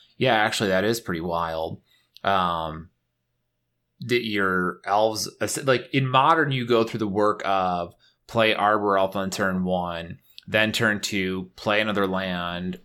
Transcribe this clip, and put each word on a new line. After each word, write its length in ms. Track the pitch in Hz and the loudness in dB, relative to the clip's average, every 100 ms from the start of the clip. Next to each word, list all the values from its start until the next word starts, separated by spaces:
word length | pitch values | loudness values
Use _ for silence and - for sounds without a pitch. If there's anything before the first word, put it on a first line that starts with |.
| _ - | _ -2
yeah, 180 | 127 110 | 2 2
actually, 340 | 110 - 104 | 2 0 0
that 140 | 92 | 2
is 160 | 104 117 | 2 -2
pretty 200 | - 85 | -4 -6
wild." 600 | 87 85 82 80 82 - _ _ _ - | -4 -4 -4 -4 -6 -8 _ _ _ -6
Um, 680 | 95 98 87 85 80 80 87 _ _ _ _ _ _ _ _ _ _ _ | 0 0 0 0 -4 -6 -12 _ _ _ _ _ _ _ _ _ _ _
that 220 | 120 123 | -2 0
your 560 | 113 104 95 92 90 87 - | 0 0 2 2 0 -4 0
elves, 420 | 101 110 107 - - 107 - | 2 2 0 -6 -6 -6 -2
like, 260 | 135 123 - | 0 0 0
in 160 | 139 131 | -2 2
Modern, 440 | 131 143 165 143 | 4 4 4 2
you 160 | 131 117 | -2 2
go 160 | 117 | 2
through 160 | 113 113 | 2 -2
the 80 | 104 | -2
work 340 | 98 104 101 98 | 2 2 0 0
of 500 | 98 92 87 87 - _ _ - | 0 0 -2 -6 -12 _ _ -4
play 260 | 117 110 | 2 2
Arbor 440 | 104 104 107 104 98 | 4 2 2 2 2
Elf 180 | 95 98 | 2 -2
on 140 | 95 | -4
turn 320 | 90 98 92 | -2 -2 0
one, 560 | 90 92 87 85 85 - _ - - | 0 -2 -2 -6 -10 -16 _ -20 -2
then 240 | 107 107 | 0 0
turn 280 | 104 113 101 | 2 0 0
two, 480 | - 101 92 92 92 - | -4 -4 -2 -4 -8 -6
play 260 | 110 104 | -2 0
another 240 | 107 104 98 | 0 0 0
land, 760 | 95 95 90 87 87 92 90 | -2 -4 -6 -6 -6 -8 -8